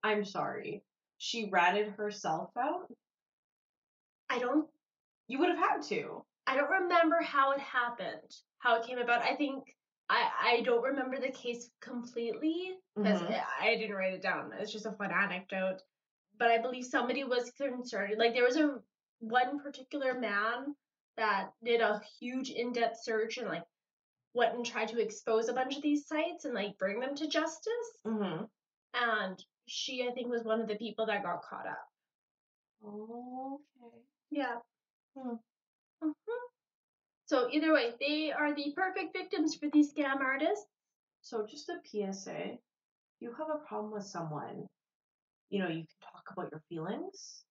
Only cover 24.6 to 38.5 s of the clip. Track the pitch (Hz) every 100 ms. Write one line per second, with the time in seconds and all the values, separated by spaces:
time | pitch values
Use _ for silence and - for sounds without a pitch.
24.6 | 233 254 226 233 202 - - 226 233 254
25.6 | 262 277 302 294 - 311 330 339 302 233
26.6 | 202 - 190 208 262 285 311 320 320 -
27.6 | - 480 453 - 214 220 190 160 226 _
28.6 | _ _ _ 247 240 220 190 185 - _
29.6 | _ - - 254 247 247 240 233 220 226
30.6 | 214 202 233 202 220 202 190 170 - -
31.6 | 185 185 - _ _ _ _ _ _ _
32.6 | _ _ 214 208 220 240 247 254 269 277
33.6 | _ 254 240 233 240 _ _ 294 262 240
34.6 | - _ _ _ _ 269 254 233 _ _
35.6 | _ _ _ _ 311 302 - 480 494 _
36.6 | _ _ _ _ _ _ _ 240 240 294
37.6 | 311 302 233 233 277 302 311 285 302